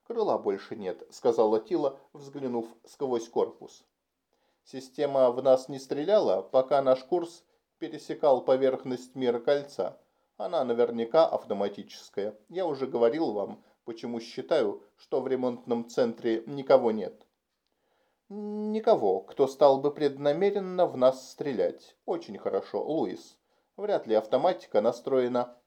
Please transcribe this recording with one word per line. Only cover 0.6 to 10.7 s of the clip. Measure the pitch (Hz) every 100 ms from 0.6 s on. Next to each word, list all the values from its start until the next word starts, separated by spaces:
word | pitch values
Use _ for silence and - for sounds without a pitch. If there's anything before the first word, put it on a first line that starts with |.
| - 110
нет", | 92 85 -
сказала | - 123 117 110 110
Тила, | - 170 143 - _
взглянув | 151 139 143 135 120 117 - -
сквозь | - 135 120 117
корпус. | 120 98 - - - _ _ _ _ _ _ _ _ _
"Система | 135 131 - 139 135 127
в | 120
нас | 131 131 -
не | 135
стреляла, | - 139 151 208 131 95
пока | - 131 131 143
наш | 135 127
курс | - 175 170 - _ _ _ _
пересекал | 156 151 - 165 151 127
поверхность | 131 131 135 131 135 127 - 135
мира | 127 120
кольца. | 131 143 139 - 90 - _ _ _ -
Она | 196 170
наверняка | 123